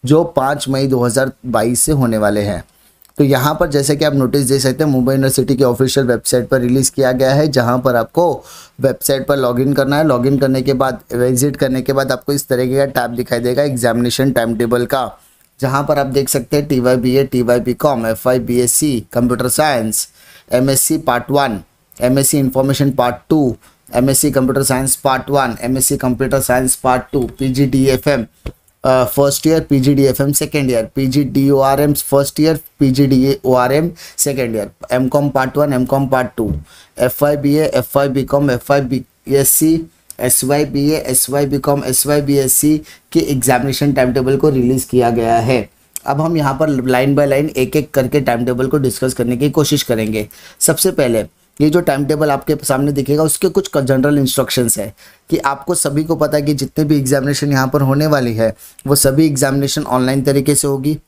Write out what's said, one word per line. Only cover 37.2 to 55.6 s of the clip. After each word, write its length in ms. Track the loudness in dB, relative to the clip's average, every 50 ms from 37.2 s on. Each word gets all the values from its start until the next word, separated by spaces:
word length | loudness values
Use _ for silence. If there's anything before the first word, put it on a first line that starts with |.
| 0 0 0
बीए, 280 | 0 0 0 2 2 0
एफआई 440 | 0 0 -2 -4 0 -2 0 0 0
बीकॉम, 420 | 0 -2 -2 0 0 0 2 0
एफआई 300 | 0 -2 0 0 0 0
बीएससी, 1040 | 0 -2 -4 -6 -6 _ _ _ _ 0 0 2 2 2 2 2 2 2 2 0 -2 -8 _ _ _ _ -10 -4
एसवाई 440 | -2 -2 0 0 0 0 0 0 0
बीए, 320 | -2 -2 -2 0 0 0
एसवाई 500 | 0 -2 -2 -2 -2 -2 -2 0 -2 0
बीकॉम, 380 | 0 -2 -2 0 0 0 0 -2
एसवाई 360 | -2 -2 -2 0 0 0 0
बीएससी 640 | 0 2 0 0 2 0 0 0 2 2 0 0 -2 -10 -20 -20 _ _
के 80 | -2 -2
एग्जामिनेशन 720 | 0 0 -2 0 2 2 2 2 0 -2 -2 0 0 0
टाइम 200 | 2 2 0 0
टेबल 240 | 0 0 0 0 0
को 120 | 2 2 2
रिलीज 360 | 2 2 0 2 0 0 -2
किया 260 | 0 0 2 2 2
गया 260 | 0 0 0 2 0
है। 460 | 0 2 0 0 0 -2 -6 _ _ _ _ _ -12 _
अब 140 | -4 -2 -2
हम 160 | -2 -2 0
यहाँ 180 | 0 0 -2 0
पर 140 | 0 0 0
लाइन 480 | 0 -2 0 0 0 2 2 2 2
by 100 | 2 2
लाइन 220 | 2 2 0 0 -2 -2
एक 200 | -2 -4 0 0
एक 140 | -2 -2 0
करके 300 | -2 -2 0 2 0 0
टाइम 240 | 0 0 -2 -2 -2
टेबल 220 | -2 -2 -2 -2
को 120 | 0 0 0
डिस्कस 360 | 0 0 -2 -2 -4 -4 -2
करने 220 | -2 -2 -2 -2
की 140 | 0 -2 0
कोशिश 320 | 2 0 0 2 0 -2
करेंगे। 460 | 0 -2 -2 -2 -2 -2 -4 -4 -6 -8 -12 -20 -20 -20 -8 _
सबसे 300 | 0 0 0 0 0 -2
पहले 300 | 0 0 0 2 2 0 -2 -4 _ _ _ _ _ _
ये 100 | 0 2
जो 100 | 2 2
टाइम 240 | 2 2 0 0 0
टेबल 260 | -2 0 0 0 0
आपके 260 | 0 -2 -2 -4 -4 -4
सामने 300 | -2 -2 -2 0 0 0
दिखेगा, 300 | 0 -2 0 0 0 0
उसके 260 | 2 0 0 0 -2 0
कुछ 300 | 0 0 -2 0 -2 -2
जनरल 400 | 0 2 0 2 2 2 2 2
इंस्ट्रक्शंस 600 | 0 0 0 -2 -2 -2 0 -2 0 0 -2 -4
है 160 | -6 -10 -10 _ -20 -20 -20 _ _ _
कि 80 | -4 -2
आपको 360 | 0 -2 -2 -2